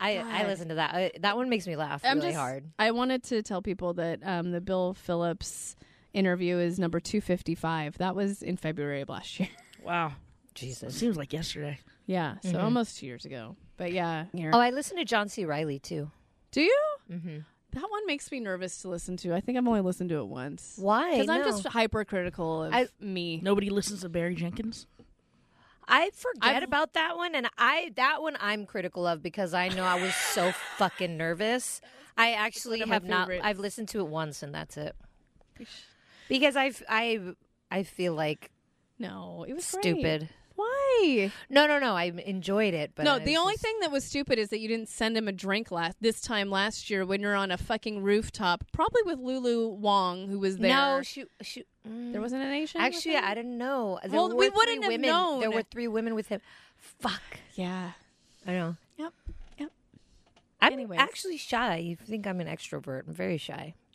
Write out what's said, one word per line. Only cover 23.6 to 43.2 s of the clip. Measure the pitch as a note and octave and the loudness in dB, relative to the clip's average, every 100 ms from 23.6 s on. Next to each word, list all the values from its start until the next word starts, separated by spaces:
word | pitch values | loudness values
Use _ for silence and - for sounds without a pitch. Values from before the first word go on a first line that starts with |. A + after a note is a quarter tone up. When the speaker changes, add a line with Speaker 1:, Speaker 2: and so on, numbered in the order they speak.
| G3+ | 4
Speaker 3:
listens | G3+ G3 G3+ | 0 -2 -6
to | F3+ | -4
Barry | E3+ E3+ | -2 -2
Jenkins? | E3+ E3+ G3 A3+ A3+ - _ - _ _ _ _ _ _ _ - | -2 -4 -4 -6 -8 -14 _ -20 _ _ _ _ _ _ _ 4
Speaker 1:
I | B3+ F4+ | 4 4
forget | - B4+ E4+ A3 C#4 | -2 -6 2 4 4
Speaker 2:
I've | |
Speaker 1:
about | D4 C#4+ D#4 | 2 2 2
that | E4+ D#4+ E4+ | 0 0 0
one, | F4 D4+ | -2 0
and | A#3+ - | -2 2
I, | A#3+ D#4 F4 | 4 4 0
that | G#3+ C4 D4+ | 2 4 4
one | D#4 C#4+ | -2 -2
I'm | G3+ G#3 G3+ | -2 -2 -4
critical | G3+ D#3+ F3+ F3 | -4 -4 -2 0
of | E3 | 0
because | E3+ F#3 F#3 | -2 -2 0
I | F3+ F3+ | 2 0
know | F#3 | 2
I | F#3 F3+ | 2 2
was | F#3 F#3+ | 2 0
so | - - F3+ | 0 2 2
Speaker 2:
<laughs> | F3+ - - | 0 -8 0
Speaker 1:
fucking | F#3+ - F3+ E3 | 0 2 -4 -2
nervous. | E3 E3+ G#3+ B3 - - - - - - | -2 0 0 0 -2 -8 -14 -20 -12 2
I | A#3 | 4
actually | A3 G#3+ - B3 A3+ | 4 -2 -2 -6 -4
Speaker 2:
One | |
of | A3 | 2
my | A3 | 0
Speaker 1:
have | |
not, | F3+ F#3 F3+ | 2 0 0
Speaker 2:
favorites. | F3+ G#3 | 0 -2
Speaker 1:
I've | G3 | -2
listened | G3+ - G#3+ | -4 -6 -6
to | A3 | -4
it | E3+ | -2
once, | D#3 D#3 C#3 | -2 -4 -6
and | C#3+ | -10
that's | D3+ D3+ - | -8 -10 -8
it. | D3+ - - _ _ _ _ - | -8 -8 -20 _ _ _ _ -20
Speaker 2:
We | A3+ | -18
sh- | - - _ _ - - | -18 -20 _ _ -20 -2
Speaker 1:
Because | C4 C#4+ C#4 | 4 4 4
I've, | C4+ A#3+ - | 0 -2 -2
I, | A3 A#3 A3+ F#3 - _ _ _ | 0 2 -2 -4 -12 _ _ _
I | F3+ | -4
feel | F#3 - F3+ | -4 -2 -2
like | D#3 D#3 D3+ - _ _ _ _ _ | 0 0 -2 -8 _ _ _ _ _
Speaker 2:
No, | A3+ F#3+ F3+ E3+ E3 | -12 -10 -12 -12 -10
it | |
was | D4 - | -8 -6
great. | F#4 | -2
Speaker 1:
stupid. | G4+ E3+ D#3+ D#3 D#3+ - _ - | 0 2 2 0 -4 -12 _ -6
Speaker 2:
Why? | G#4+ C5+ C#5 B4 F4+ B3 G3 - - | -2 0 4 6 6 4 2 -2 2
Speaker 1:
No, | C#4+ D4 | 4 6
no, | D4 | 4
no. | C4 | 2
I | F#3 F3 F3 | 0 0 -4
enjoyed | F#3+ F#3+ E3+ G3 G#3+ | -6 -6 0 2 2
it, | E3 D3+ | 2 -4
but | - | 0
Speaker 2:
No, | D4 | 2
Speaker 1:
I | |
Speaker 2:
the | C4+ | 2